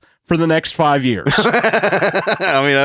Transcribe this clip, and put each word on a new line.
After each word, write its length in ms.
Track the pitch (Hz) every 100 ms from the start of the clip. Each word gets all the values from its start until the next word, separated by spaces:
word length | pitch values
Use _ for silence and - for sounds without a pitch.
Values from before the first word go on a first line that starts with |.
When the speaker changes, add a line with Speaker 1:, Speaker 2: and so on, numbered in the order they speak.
| _ _
Speaker 1:
for 120 | _ 165
the 100 | 165
next 260 | 160 -
five 320 | - 151 143 127
years." 260 | 104 -
Speaker 2:
<laughs> 40 | -
I 1200 | 226 240 226 220 208 190 190 190 - 214 185 139 143
mean, 100 | 139